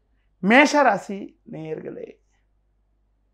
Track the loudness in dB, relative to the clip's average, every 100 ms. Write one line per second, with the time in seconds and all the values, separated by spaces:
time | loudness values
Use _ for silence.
0 | _ _ _ _ 2 4 4 4 2 0
1 | -6 -14 -14 -20 -20 -16 -12 -12 -12 -16
2 | -18 -20 _ _ _ _ _ _ _ _
3 | _ _ _